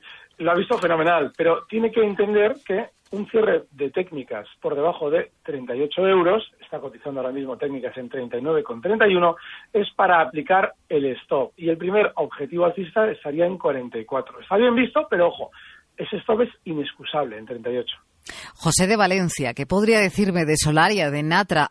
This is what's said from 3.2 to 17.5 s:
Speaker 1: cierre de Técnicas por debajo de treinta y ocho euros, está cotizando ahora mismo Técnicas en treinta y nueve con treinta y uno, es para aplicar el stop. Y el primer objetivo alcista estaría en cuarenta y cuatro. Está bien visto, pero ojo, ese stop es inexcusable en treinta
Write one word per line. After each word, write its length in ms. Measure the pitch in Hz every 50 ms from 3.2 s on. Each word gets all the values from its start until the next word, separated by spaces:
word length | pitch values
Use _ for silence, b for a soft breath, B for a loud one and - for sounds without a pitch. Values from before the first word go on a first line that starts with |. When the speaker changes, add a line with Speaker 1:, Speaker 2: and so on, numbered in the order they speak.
| 208 -
Speaker 1:
cierre 320 | - 226 214 220 180 160 - -
de 200 | _ 131 143 139
Técnicas 560 | - 185 185 - 160 143 123 - 120 107 101 - - _
por 140 | - 165 151
debajo 340 | 139 147 170 170 - 160 147
de 220 | 147 - - - _ _ -
treinta 320 | - 151 139 123 120 120
y 60 | 127
ocho 260 | 147 147 - - 185
euros, 380 | 190 190 185 175 175 196 220 214 - _ _
está 180 | - - - 151
cotizando 420 | 143 135 - 120 - 151 139 135
ahora 120 | 127 127 131
mismo 240 | 139 139 131 123
Técnicas 400 | 110 147 143 139 131 120 123 -
en 140 | 131 123 117
treinta 260 | - 135 123 120 123
y 60 | 120 123
nueve 200 | 151 160 151 147
con 200 | - 120 117 -
treinta 260 | 180 214 226 233 208
y 80 | 190
uno, 200 | 180 175 170 165 B B B B B B B -
es 180 | 214 202 - -
para 240 | - 202 185 180 170
aplicar 540 | 160 156 - 156 135 - 185 190 196 196 - _ _ -
el 160 | 170 147 139 135 123 - -
stop. 300 | - 170 143 127 110 -
Y 140 | - 170 165
el 80 | 165 160
primer 340 | 170 180 190 214 202 - -
objetivo 500 | - 151 139 - - 143 131 165 175 175
alcista 440 | 170 170 - 185 165 - 220 214 214
estaría 360 | 190 - - 151 143 160 175
en 100 | 175 190
cuarenta 420 | 175 - 160 139 131 123 120 113 117
y 60 | 110
cuatro. 340 | - 135 131 123 - - -
Está 200 | 117 - 185 202
bien 160 | 240 247 233
visto, 320 | 240 254 - - 302 311 -
pero 200 | 220 180 175 170
ojo, 220 | - - - - B B B B B B B B _
ese 220 | - - - - 190
stop 240 | - - 226 214 247
es 80 | 240 - _ -
inexcusable 720 | 185 160 151 139 - - - - - - 151 143 123 107 107
en 80 | 110
treinta 240 | 113